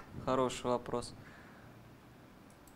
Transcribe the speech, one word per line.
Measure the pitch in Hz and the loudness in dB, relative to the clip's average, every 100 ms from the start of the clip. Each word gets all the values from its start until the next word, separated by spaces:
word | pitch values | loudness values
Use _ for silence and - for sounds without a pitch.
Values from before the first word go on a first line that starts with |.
| - - - | -10 -2 4
Хороший | 127 123 - 123 | 6 6 4 2
вопрос. | 120 - 123 117 - - - - - - - - - - - - - - - - | 2 2 -2 -2 -8 -14 -16 -16 -16 -18 -18 -18 -18 -20 -20 -20 -20 -20 -20 -20